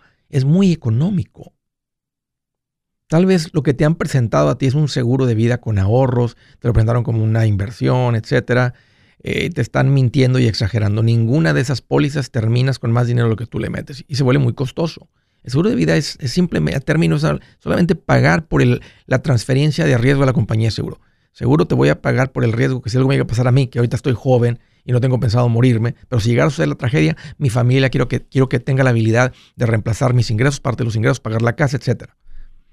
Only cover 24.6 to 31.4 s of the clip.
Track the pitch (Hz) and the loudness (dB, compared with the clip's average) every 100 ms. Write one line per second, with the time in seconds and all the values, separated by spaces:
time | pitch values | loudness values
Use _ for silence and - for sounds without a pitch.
24.6 | _ _ - 123 131 127 101 117 120 113 | _ _ -2 0 0 0 0 0 2 4
25.6 | 127 113 117 - - 120 110 120 156 143 | 4 2 -2 -6 -4 -2 0 2 2 0
26.6 | 151 143 123 151 156 156 156 - 147 117 | -4 -2 -2 0 0 -2 -10 -4 -2 0
27.6 | 120 131 135 147 127 123 - 139 127 127 | 2 2 2 0 -2 -4 -4 -2 0 0
28.6 | 117 131 131 117 110 113 123 - _ - | -2 0 2 2 2 2 0 -2 _ -6
29.6 | 120 113 117 113 127 123 117 107 135 139 | -2 -2 -2 -2 0 2 0 0 0 -2
30.6 | 135 113 117 110 117 135 113 110 | -6 -4 -4 -2 -2 -2 -4 -2